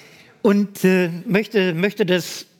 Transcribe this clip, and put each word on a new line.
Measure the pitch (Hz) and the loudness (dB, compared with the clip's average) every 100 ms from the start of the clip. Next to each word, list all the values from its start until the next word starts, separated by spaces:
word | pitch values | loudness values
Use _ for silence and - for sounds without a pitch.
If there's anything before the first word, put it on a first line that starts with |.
| - - - _ | -20 -20 -20 _
Und, | - 202 202 - | 2 2 0 0
äh, | 185 185 180 170 240 | 2 2 0 -4 -2
möchte, | 196 220 208 185 | -2 0 0 0
möchte | 160 202 - 185 | 0 -2 -2 0
das, | 180 160 - - _ | 0 -2 -12 -18 _